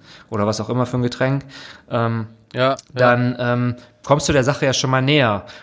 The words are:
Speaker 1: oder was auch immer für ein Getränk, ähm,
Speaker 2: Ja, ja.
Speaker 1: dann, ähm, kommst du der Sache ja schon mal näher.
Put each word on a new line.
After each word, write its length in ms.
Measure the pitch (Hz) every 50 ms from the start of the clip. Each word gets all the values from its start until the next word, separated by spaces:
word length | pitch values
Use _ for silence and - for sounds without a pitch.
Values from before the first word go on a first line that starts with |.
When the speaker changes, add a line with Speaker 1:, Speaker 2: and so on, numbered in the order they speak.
| - - - - - -
Speaker 1:
oder 160 | 113 104 101
was 140 | 107 104 113
auch 100 | 107 117
immer 160 | 123 123 123
für 100 | 120 -
ein 60 | 123 123
Getränk, 420 | 120 - - 131 131 139 143 139 - - - - - - - - -
ähm, 380 | 127 117 117 117 113 113 110 110 - - _ _ -
Speaker 2:
Ja, 160 | 123 127 131
ja. 60 | 139 - - - -
Speaker 1:
dann, 420 | 123 123 123 120 123 123 123 127 -
ähm, 360 | 127 123 123 123 123 123 120 - - - _ _ -
kommst 240 | - 143 151 151 -
du 40 | 151
der 120 | 139 123
Sache 200 | 135 139 - 151
ja 80 | 135 127
schon 180 | - - 131
mal 120 | 131 131 131
näher. 420 | 135 151 151 127 113 104 95 - - - -